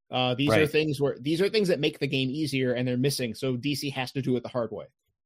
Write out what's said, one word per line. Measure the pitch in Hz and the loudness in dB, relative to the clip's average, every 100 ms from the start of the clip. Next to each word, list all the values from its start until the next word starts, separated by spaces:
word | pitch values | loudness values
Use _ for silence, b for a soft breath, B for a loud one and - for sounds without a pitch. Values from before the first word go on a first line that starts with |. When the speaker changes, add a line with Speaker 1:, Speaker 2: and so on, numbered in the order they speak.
| - | -6
Speaker 1:
Uh, | 123 127 | 0 0
these | 123 143 | 2 4
are | 110 | 4
Speaker 2:
Right. | 151 | 4
Speaker 1:
things | 151 156 135 | 2 0 0
where, | 139 - | -2 -2
these | 127 160 | -2 0
are | 196 | 2
things | 220 185 | 2 2
that | 147 | 2
make | 151 - | 0 -2
the | 139 | -2
game | 139 131 | 0 0
easier, | 143 151 135 131 | -2 -2 0 0
and | 123 127 | 0 0
they're | 123 | 2
missing. | 139 135 123 | 2 0 -4
So | 107 131 123 | -4 -2 -2
D | 143 139 | -2 -2
C | 143 | -4
has | 135 127 | -6 -6
to | 139 | -4
do | 127 | 0
it | 123 | 0
the | 107 | -2
hard | 127 113 | -4 -4
way. | 95 67 _ _ _ | -6 -12 _ _ _